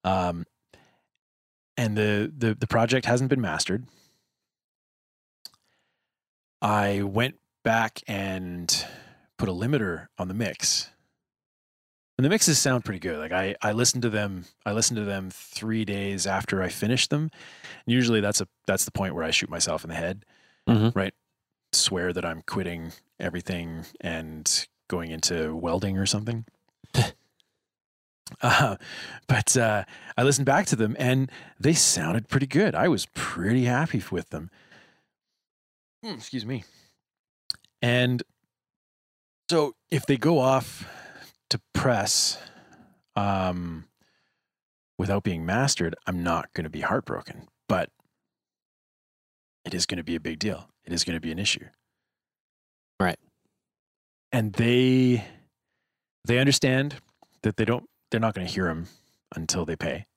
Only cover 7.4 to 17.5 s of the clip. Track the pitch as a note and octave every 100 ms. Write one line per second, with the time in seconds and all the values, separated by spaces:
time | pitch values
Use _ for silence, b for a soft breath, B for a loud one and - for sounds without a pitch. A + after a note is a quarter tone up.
7.4 | _ _ A2+ A2+ A2 - - G2+ G2 F#2+
8.4 | F2+ F2 F2 - B B B B B -
9.4 | G2 F2 A2+ D3 G2+ E2 - - F2+ G2
10.4 | G#2+ - - - - _ _ _ _ _
11.4 | _ _ _ _ _ _ _ - C3+ G#3+
12.4 | - C#3 C#3+ B2 - F#2+ F#2 D2+ D#2+ F#2
13.4 | F#2+ - G#2+ G#2+ B2 B2+ A#2 G#2+ G#2 F#2
14.4 | F2+ _ G#2 G#2+ A2+ G#2+ G#2 G2 F#2 -
15.4 | - - A2 A2+ G#2 G2+ G2 G2 G2 F#2+
16.4 | - G2 F2+ - G#2 B2 - D3 D#3 B
17.4 | B